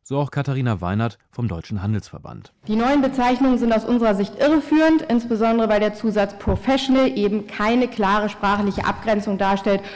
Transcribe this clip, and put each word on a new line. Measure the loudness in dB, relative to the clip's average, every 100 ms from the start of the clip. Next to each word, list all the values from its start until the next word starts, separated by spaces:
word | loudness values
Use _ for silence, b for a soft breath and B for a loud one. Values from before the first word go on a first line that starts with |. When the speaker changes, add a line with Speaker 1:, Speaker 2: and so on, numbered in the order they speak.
Speaker 1:
So | -8 -4
auch | -4
Katharina | -4 -4 -2 -2 -2
Weinert | -2 -2 -4 -6 _
vom | -8 -6
Deutschen | -6 -8 -6
Handelsverband. | -4 -4 -6 -16 -18 -20 -20 _ -6
Speaker 2:
Die | -2
neuen | 2 2
Bezeichnungen | 2 0 0 2 2 2
sind | 2
aus | 0
unserer | 2 2 2 2
Sicht | -2 0
irreführend, | 2 2 4 4 6 4
insbesondere | 2 -2 0 0 2 2 2
weil | 2
der | 0 -2
Zusatz | -2 0 -2 -4
Professional | -4 -2 0 0 2 2 2 0
eben | 0 -2 -6
keine | -4 0 2 0
klare | 0 0 0 -2
sprachliche | -2 -2 0 -2 -2 -4
Abgrenzung | -4 -2 -2 -2 -2
darstellt | 0 0 0 -2 -4